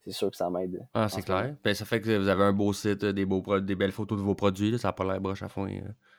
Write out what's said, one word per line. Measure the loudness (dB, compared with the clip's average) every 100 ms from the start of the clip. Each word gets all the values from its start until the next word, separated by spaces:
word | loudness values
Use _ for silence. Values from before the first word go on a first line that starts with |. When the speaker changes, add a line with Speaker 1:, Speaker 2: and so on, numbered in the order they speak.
Speaker 1:
c'est | -12
sûr | -4 -2
que | -2
ça | -2
m'aide | -2 -4 -6 -6
Speaker 2:
Ah, | -2
Speaker 1:
en | -2
Speaker 2:
c'est | -2
Speaker 1:
ce | -2
moment. | -2
Speaker 2:
clair. | -2 -2
Ben, | -2
ça | -2
fait | 0 -2
que | 2 2
vous | 4
avez | 6
un | 6
beau | 4 2
site, | 2 0 0
euh, | 0
des | 0 0
beaux | 0
pro-, | 2 0
des | 0
belles | 0 0
photos | -2 -4 -2
de |
vos | 0
produits, | 2 2 2 0
là, | 0
ça | -2
a |
pas | -2
l'air | -2 -2
broche | -2 -4
à | -8
foin, | -6 -6
euh. | -6 -8 -14 _